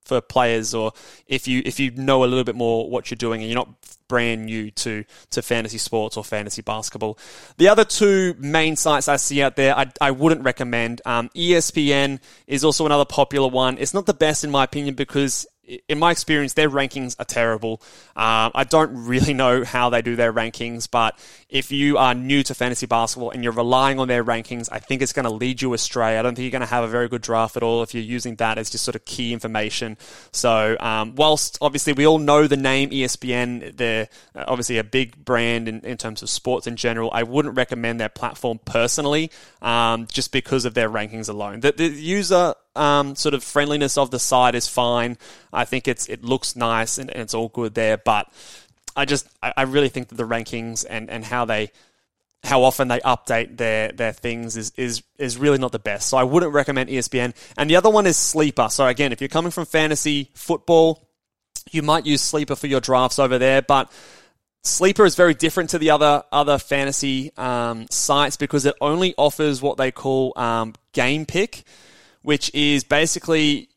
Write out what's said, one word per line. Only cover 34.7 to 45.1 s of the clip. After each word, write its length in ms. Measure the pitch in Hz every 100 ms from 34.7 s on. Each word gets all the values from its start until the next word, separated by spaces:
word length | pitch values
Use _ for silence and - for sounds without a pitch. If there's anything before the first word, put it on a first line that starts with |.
| 117
a 40 |
big 400 | 107 131 120 -
brand 440 | - 120 117 117 113
in, 140 | 110
in 160 | - 120
terms 260 | 113 110
of 80 | 113
sports 340 | - - 180 -
in 120 | 117
general, 340 | 123 113 113
I 100 | -
wouldn't 320 | 117 131 147 123
recommend 440 | 123 123 117 117
their 100 | 107
platform 500 | - 120 - 127 117 -
personally, 680 | - 120 - 147 147 160 - - _
um, 460 | 110 117 117 113 113
just 200 | - 127
because 340 | 135 - 135 123
of 80 |
their 160 | 113 113
rankings 400 | 110 104 110 110
alone. 300 | 104 101 104
The, 100 | 135
the 160 | 151 165
user, 680 | 147 156 196 180 180 175 - _ -
um, 400 | 147 143 139 139
sort 180 | 151
of 100 | 143
friendliness 540 | - 147 143 147 139 147
of 140 | 135
the 80 | 123
site 360 | - 127 123 120
is 120 | -
fine. 500 | - 120 120 120